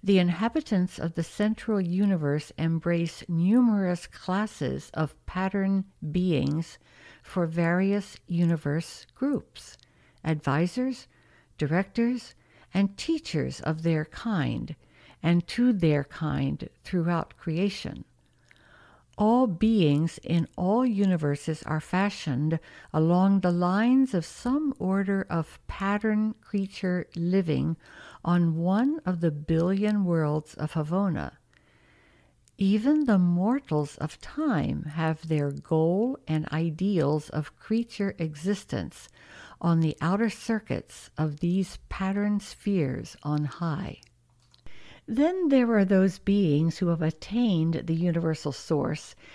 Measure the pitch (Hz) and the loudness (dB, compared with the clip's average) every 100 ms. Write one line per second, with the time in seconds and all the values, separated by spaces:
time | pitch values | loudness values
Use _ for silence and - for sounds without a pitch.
0 | 190 196 175 170 226 320 - 196 180 - | 2 4 4 2 0 -2 0 0 0 -2
1 | 170 165 165 - 208 220 - 208 180 180 | -6 -4 -6 -2 -2 -2 -2 -2 0 0
2 | 202 190 147 147 - - 160 165 175 170 | 2 2 0 -2 -4 -4 -2 0 0 0
3 | 170 - - 165 175 233 247 208 190 175 | -2 -6 -6 0 4 4 4 4 0 -2
4 | - - - 185 214 - 131 135 - - | -6 -14 -4 -2 -2 -4 -6 -6 -8 -4
5 | 156 - - 180 190 202 196 196 190 _ | -4 -4 -10 -4 -2 0 0 0 -2 _
6 | 151 160 185 151 135 151 165 - _ - | -4 0 2 2 0 -2 -4 -10 _ -20
7 | - - - - 170 165 165 175 190 202 | -20 -20 -8 -2 -2 0 2 2 2 0
8 | 202 - _ 170 170 165 147 151 165 - | -4 -14 _ 0 2 2 0 -2 -4 -14
9 | - _ 269 254 - - - - _ _ | -20 _ -2 -2 -6 -18 -20 -20 _ _
10 | _ _ 156 156 - 139 175 - 254 247 | _ _ -4 -2 0 0 0 -2 -4 -4
11 | - _ _ _ _ _ 147 165 190 - | -12 _ _ _ _ _ -2 0 -2 0
12 | 233 247 - - _ _ _ 190 196 - | 0 0 -8 -20 _ _ _ 0 0 -2
13 | - 330 - 160 131 135 - 156 165 160 | -4 -4 -2 -4 -4 -4 -6 -2 0 0
14 | 151 - 120 180 127 113 113 156 _ _ | -2 -8 -4 -2 -2 -2 -6 -12 _ _
15 | - - 160 175 - - 247 208 170 143 | -20 -6 2 2 0 0 2 4 2 2
16 | 143 - 156 143 135 143 - _ - 180 | 0 -6 -4 -2 -2 -4 -10 _ -4 -2
17 | 165 170 - - - 160 196 190 - - | 0 0 -4 -10 -6 -2 -2 -2 -10 -12
18 | - _ _ _ _ _ _ - - _ | -16 _ _ _ _ _ _ -20 -20 _
19 | _ - 208 240 254 165 220 220 160 143 | _ 0 2 4 4 2 2 4 4 4
20 | 160 - - 170 160 - 180 220 254 202 | 2 -4 -2 0 0 -2 0 2 2 2
21 | 196 175 151 143 - 156 - 156 - 180 | 2 2 0 -2 -4 -6 -4 -4 -2 0
22 | 202 - - 127 151 165 - - - 156 | 0 -2 -4 0 0 -2 -6 -20 -6 0
23 | 160 175 190 196 185 175 180 190 233 262 | 4 4 6 4 2 2 2 2 4 4
24 | 262 196 160 - 240 277 302 - 180 196 | 4 0 -4 -6 -2 0 0 -2 0 0
25 | 196 196 190 165 160 - _ - 196 208 | 0 0 0 -4 -4 -10 _ -6 -2 0
26 | 220 214 214 214 _ 202 196 - 185 180 | 0 0 0 -4 _ -4 -4 -4 -2 -2
27 | - - 170 190 170 139 143 165 - - | -4 -4 0 2 2 0 0 -4 -10 -20
28 | - - - 175 170 160 170 196 262 311 | -20 -8 0 2 4 2 0 2 2 0
29 | 185 175 165 147 151 160 170 196 214 208 | -2 -2 -2 -2 -2 0 2 0 0 0
30 | 185 165 151 151 - - 151 160 151 175 | 2 2 2 -2 -4 -8 -4 -4 -2 0
31 | 202 147 71 - _ _ _ _ _ _ | 0 -2 -6 -10 _ _ _ _ _ _
32 | _ _ _ _ _ - 196 208 233 311 | _ _ _ _ _ -2 2 2 4 2
33 | 285 202 180 175 190 269 - 151 147 - | 4 4 4 2 2 0 0 -2 -2 -6
34 | 156 - - - 311 190 - 147 151 151 | -10 -8 -12 -4 0 0 0 -4 -6 -4
35 | 160 160 160 156 143 139 - 160 160 185 | -2 -2 -2 -2 -2 -4 -2 2 2 2
36 | 240 269 - 156 151 156 165 160 190 196 | 0 -4 -4 -4 -2 -2 -2 -2 0 2
37 | 139 151 151 - 147 - - 226 233 - | 2 0 -2 -6 -6 -10 -4 -2 -2 -4
38 | 196 - 160 147 170 202 - 123 82 - | -6 -4 -8 -6 -4 -4 -4 -6 -6 -12
39 | - _ - - - - 170 165 160 - | -20 _ -20 -20 -20 -4 0 2 2 0
40 | 160 196 226 - - 226 - 107 - - | -2 0 -2 -4 -4 -6 -4 -6 -8 -20
41 | - - 156 147 175 185 185 - - - | -18 -4 -4 -2 -2 0 -2 -6 -12 -6
42 | 190 196 208 208 - - - 196 139 123 | -4 -2 0 -2 -4 -8 -2 0 0 -2
43 | - - 151 147 147 - 170 147 196 - | -8 -10 -4 -2 -2 -4 -6 -4 -8 -12
44 | - _ _ _ _ _ - - - - | -20 _ _ _ _ _ -14 -14 -16 -20
45 | - 240 302 370 339 269 233 226 190 196 | -6 2 2 2 4 4 4 4 4 4
46 | 190 180 - 202 190 147 160 - 175 165 | 4 0 0 2 4 4 2 0 0 0
47 | 160 - - 214 240 175 160 160 - 165 | 0 -4 -6 0 2 2 2 -2 -2 0
48 | 175 165 165 156 147 135 - 151 143 151 | 0 0 0 -2 -4 -8 -2 0 0 -4
49 | - - - | -10 -20 -20